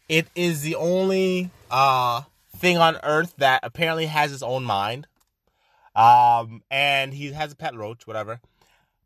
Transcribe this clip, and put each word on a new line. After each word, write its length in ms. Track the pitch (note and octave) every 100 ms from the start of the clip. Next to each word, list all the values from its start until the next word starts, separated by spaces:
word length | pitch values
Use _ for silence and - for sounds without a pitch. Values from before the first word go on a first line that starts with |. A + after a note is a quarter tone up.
| -
It 200 | D#3+ D#3+ F3
is 260 | F3 D#3
the 140 | D3+ D#3+
only, 760 | E3 F#3 F#3+ F#3+ F#3+ F3+ F3+ _ -
uh, 540 | B2+ C3+ B2+ B2 A#2+ C#3+ _ _ -
thing 220 | F3+ E3+
on 180 | E3 D#3+
Earth 320 | D3 D#3 E3+ -
that 220 | C3+ C3
apparently 420 | A#2+ - E3 D#3+ D#3+
has 260 | D3+ D3
its 100 | C3+
own 200 | B2 C3
mind. 460 | B2 G2 G2+ B2+ D3 _ _ _ _ _ _ _ _
Um, 680 | A2 A#2 B2 B2 A#2 A2+ A2+ -
and 420 | C3+ C#3+ C#3 C3+
he 200 | C#3 C#3+
has 200 | D3 D3+
a 40 | D3
pet 180 | D#3+
roach, 320 | A#2 G#2+ A#2 -
whatever. 340 | G#2+ G#2+ B2 _ _ _ _ _ _